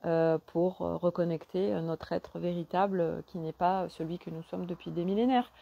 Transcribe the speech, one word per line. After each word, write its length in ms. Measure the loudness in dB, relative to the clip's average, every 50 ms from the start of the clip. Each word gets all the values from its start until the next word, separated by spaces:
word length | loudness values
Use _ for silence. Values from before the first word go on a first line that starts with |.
| -2
euh, 320 | 0 2 4 4 4 4 2 0
pour, 360 | -2 0 2 2 2 0 -2
euh, 160 | -4 -4 -2 0
reconnecter, 760 | 0 0 2 2 0 0 0 -4 -6 _ -2 0 0 0 0
euh, 80 | 0
notre 300 | -2 -2 -4 -6 -4 -4
être 260 | -4 -4 -4 -6 -10 -4
véritable, 600 | -4 -2 -2 -2 -4 -2 0 2 2 2 2 2
euh, 220 | 0 0 0 -4 -8 -10
qui 100 | -10 -8
n'est 160 | -6 -6 -4
pas 340 | 0 2 2 2 2 -2 -4
celui 300 | -6 -6 -6 -6 -6 -8
que 100 | -8 -10
nous 140 | -10 -10 -10
sommes 220 | -8 -8 -8 -6
depuis 260 | -6 -8 -8 -8 -8
des 140 | -4 -2 -2
millénaires. 460 | 0 2 2 2 4 4 2 2 0 _ -20